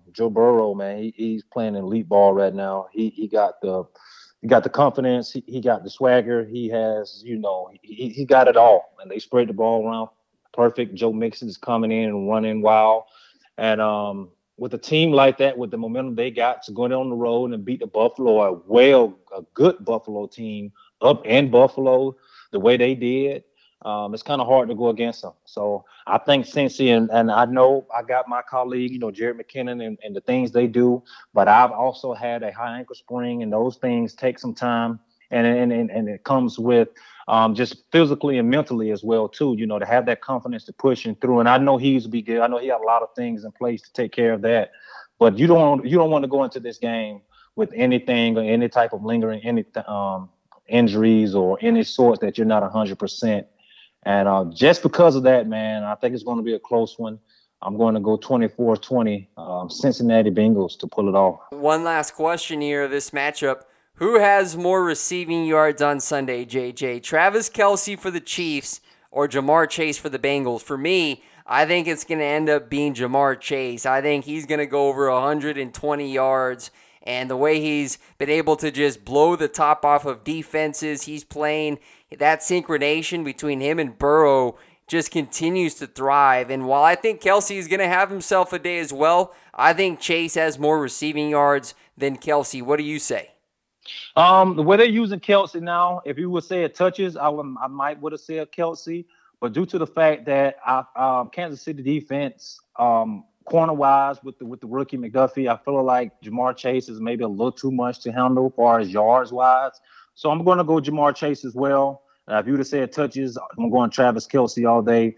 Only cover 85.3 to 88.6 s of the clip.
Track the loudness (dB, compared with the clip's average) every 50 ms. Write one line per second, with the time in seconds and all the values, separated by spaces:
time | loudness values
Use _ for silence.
85.3 | -6 -6 -4 -2 -2 -2 -2 -4 -4 -8 -14 -14 -10 -4 0 2 4 4 4 4
86.3 | 4 2 0 -4 -6 -6 -2 0 2 4 4 4 4 2 -2 -4 -4 -2 0 2
87.3 | 2 2 0 -2 -6 -8 -6 -4 -2 -2 0 0 0 0 0 -2 -2 -8 -4 0
88.3 | 0 0 0 0 -4 -8